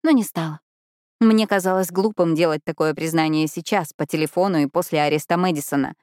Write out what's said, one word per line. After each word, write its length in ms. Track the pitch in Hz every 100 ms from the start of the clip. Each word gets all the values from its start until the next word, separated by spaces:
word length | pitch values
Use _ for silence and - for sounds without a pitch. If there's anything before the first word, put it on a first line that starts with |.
Но 80 | 311
не 140 | 277
стала. 360 | 208 - 160 151 _ _ _ _ _ _
Мне 260 | 226 220 214
казалось 440 | 202 185 185 185
глупым 440 | 180 214 208 170
делать 280 | 160 170 156
такое 300 | - 160 156
признание 520 | 151 160 165 156 156 156
сейчас, 460 | - 160 208 160
по 140 | - 151
телефону 520 | 156 156 - 190 170
и 80 | 139
после 340 | 170 180 151
ареста 360 | 147 151 - 175
Мэдисона. 580 | 185 151 - 143 135 -